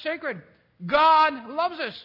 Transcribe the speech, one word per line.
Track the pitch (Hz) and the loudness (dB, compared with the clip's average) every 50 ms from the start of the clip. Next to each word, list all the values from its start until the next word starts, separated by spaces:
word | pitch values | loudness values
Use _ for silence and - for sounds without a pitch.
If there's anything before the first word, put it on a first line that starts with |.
| - | -8
sacred. | 311 320 330 320 285 233 175 143 _ _ _ _ _ _ _ 180 | -8 -8 -6 -8 -10 -10 -10 -14 _ _ _ _ _ _ _ -6
God | 170 262 294 311 320 320 311 311 311 285 254 226 233 | -2 2 4 6 6 6 6 4 2 0 -4 -10 -10
loves | 262 302 339 359 349 311 | -6 -6 -6 -6 -6 -8
us. | 311 226 185 - - | -10 -10 -10 -14 -20